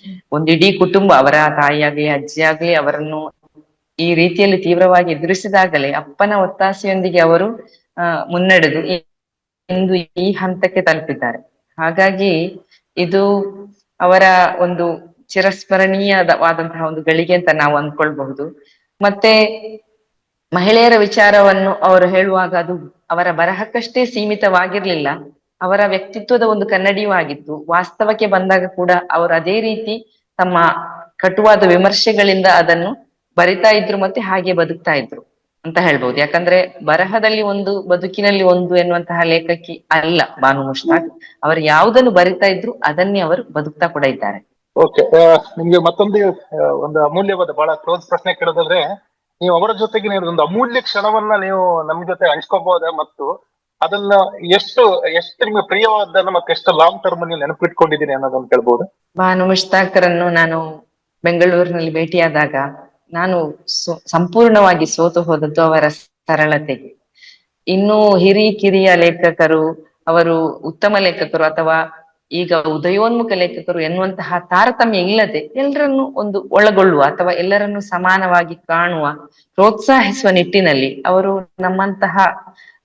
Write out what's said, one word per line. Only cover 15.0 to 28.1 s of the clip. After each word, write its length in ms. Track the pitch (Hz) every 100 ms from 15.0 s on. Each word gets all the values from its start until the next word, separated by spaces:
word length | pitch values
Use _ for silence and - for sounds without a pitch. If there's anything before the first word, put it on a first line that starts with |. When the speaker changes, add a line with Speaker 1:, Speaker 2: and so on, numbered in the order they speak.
| - _ -
Speaker 1:
ಚಿರಸ್ಮರಣೀಯವಾದಂತಹ 1500 | 190 190 196 - 190 190 190 202 196 170 160 165 165 165 165
ಒಂದು 200 | 160 160
ಗಳಿಗೆ 320 | 160 160 170
ಅಂತ 160 | 180 175
ನಾವು 240 | 151 147 147
ಅಂದ್ಕೊಳ್ಬಹುದು. 880 | 147 151 156 151 135 135 151 - _ _ _ -
ಮತ್ತೆ 440 | 202 202 220 220 214 220 214 220 _ _ _ _ _ _ _
ಮಹಿಳೆಯರ 400 | 180 185 233 233 226
ವಿಚಾರವನ್ನು 760 | 208 220 208 208 202 190 190
ಅವರು 340 | 190 185 185 180
ಹೇಳುವಾಗ 480 | 185 190 190 180 180
ಅದು 500 | 170 180 147 _ -
ಅವರ 200 | 170 175
ಬರಹಕ್ಕಷ್ಟೇ 760 | 160 170 185 220 240 233 254 247
ಸೀಮಿತವಾಗಿರ್ಲಿಲ್ಲ, 1000 | 220 208 208 208 185 185 202 190 165 143 151 - _ _ -
ಅವರ 180 | 185 202 202
ವ್ಯಕ್ತಿತ್ವದ 540 | 190 - 226 - 240
ಒಂದು 260 | 226 208 202
ಕನ್ನಡಿಯೂ 440 | 190 190 196 208
ಆಗಿತ್ತು. 540 | 185 151 143 143 151 160
ವಾಸ್ತವಕ್ಕೆ 560 | 170 180 - 214